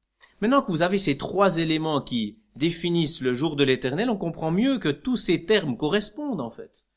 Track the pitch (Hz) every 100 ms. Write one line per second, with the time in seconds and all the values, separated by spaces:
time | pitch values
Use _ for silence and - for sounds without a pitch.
0 | _ _ _ _ 214 277 - 160 175 196
1 | 156 139 - 180 196 160 160 156 156 147
2 | - 120 104 - _ - 160 165 175 170
3 | 151 - 127 123 160 147 139 127 131 143
4 | 247 202 170 160 160 175 262 262 - 175
5 | - 247 - 165 - 214 156 113 151 202
6 | 208 - 294 202 117 - - _ _